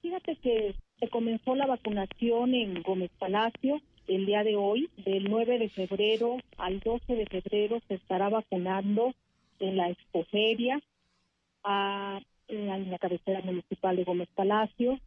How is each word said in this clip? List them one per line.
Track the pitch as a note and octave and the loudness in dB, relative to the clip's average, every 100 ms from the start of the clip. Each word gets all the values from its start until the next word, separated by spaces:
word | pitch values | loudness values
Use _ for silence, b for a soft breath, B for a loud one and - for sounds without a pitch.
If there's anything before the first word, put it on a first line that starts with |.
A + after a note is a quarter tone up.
Fíjate | E4+ F4+ - D#4 | -4 -6 -4 -2
que | B3+ A3+ G#3 G3+ - _ | 0 2 0 -4 -12 _
se | A#3+ | -4
comenzó | A#3 A3+ A3+ - C4 | -2 -2 -2 0 0
la | C#4 | 2
vacunación | B3 - G#3 F#3+ - A#3 A#3 B3 | 0 -2 -2 -4 -2 0 2 2
en | B3+ G#3+ F3 | 2 0 -4
Gómez | E3+ F#3+ F3+ _ | -2 -2 -2 _
Palacio | F#3 G3+ A3+ - C4 D4 _ _ - | -2 2 0 0 -2 -2 _ _ -2
el | F#3+ G3 | 0 2
día | G#3 | 2
de | G#3+ G#3 | 2 2
hoy, | G3+ A3 E4 - | 2 2 -2 -4
del | F#3+ G3 G3 | -2 0 2
nueve | A3 A#3 B3 | 0 2 0
de | G#3+ | 0
febrero | - F#3 G3 G#3 A3 A#3 B3 - - | -2 -4 0 2 2 0 -2 -8 -8
al | F#3 G3 | -4 -2
doce | A3+ A#3+ - A#3+ | -2 -2 -2 -2
de | G#3 | -2
febrero | F#3 - G#3 G#3 A#3 _ | -6 -2 0 0 -2 _
se | F#3+ | -8
estará | _ F#3 G3+ | _ 0 2
vacunando | A3 - F#3 F3+ F#3+ G3+ G#3 B3 - _ _ _ _ | 0 -2 -4 -2 -2 0 2 0 -2 _ _ _ _
en | F#3+ F#3+ | -2 0
la | F3 | 0
Expoferia, | F3 _ F3+ F3 G3+ A3 A3+ A#3+ C#4 _ _ _ _ _ _ _ _ | -4 _ -4 0 2 2 2 0 0 _ _ _ _ _ _ _ _
a, | G3+ G3+ G3 G3 G3 G3 - _ - | -2 0 0 -4 -6 -8 -12 _ -10
en | G#3+ G3+ | -6 -4
la, | F#3+ | -4
en | F#3+ | -4
la | F3+ | -2
cabecera | F3+ F3+ - F#3+ | -2 -2 -2 -2
municipal | F#3 F3+ - F#3+ F#3+ F3+ | -2 -4 -4 -2 0 2
de | |
Gómez | F3+ F3+ F3 - | 2 0 -2 0
Palacio | G3 G#3+ G#3+ - A#3+ C4+ | 2 4 2 2 0 0